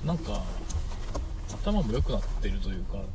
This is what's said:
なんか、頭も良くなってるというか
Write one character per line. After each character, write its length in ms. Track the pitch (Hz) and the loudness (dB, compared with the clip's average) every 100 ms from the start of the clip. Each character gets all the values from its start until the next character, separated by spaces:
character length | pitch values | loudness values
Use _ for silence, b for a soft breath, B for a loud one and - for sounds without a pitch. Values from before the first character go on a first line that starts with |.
な 100 | 147 | 2
ん 40 | 165 | 0
か、 240 | - - - - - - - - - - - - - - | 0 -2 0 -2 0 0 0 -2 -2 -2 -2 -4 -4 -2
頭 180 | 202 214 | 2 4
も 120 | 127 | 4
良 100 | 110 | 2
く 80 | - | 2
な 80 | 110 | 2
っ 40 | - - | 0 0
て 60 | 101 | 0
る 100 | 98 | 0
と 120 | - | 0
い 100 | 98 | -2
う 40 | - | -2
か 120 | 101 95 | -2 -4